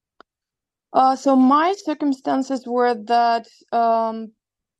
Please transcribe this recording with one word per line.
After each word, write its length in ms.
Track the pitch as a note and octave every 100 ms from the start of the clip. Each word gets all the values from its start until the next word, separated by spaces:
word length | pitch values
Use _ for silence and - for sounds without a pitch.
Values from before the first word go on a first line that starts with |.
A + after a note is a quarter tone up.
| _ _ _ _ _ _ _ _ _
Uh, 240 | - C4 C4
so 180 | C#4
my 400 | C4 C4 C#4+ E4 G4
circumstances 800 | - D4 D4 C4 - C4+ C4 C4+
were 300 | A#3+ B3 B3
that, 540 | A#3 G#3+ A#3+ A#3 A#3 A3+ _ _
um, 580 | A#3 A#3 A3+ A3+ A3 A3 _ _ _ _ _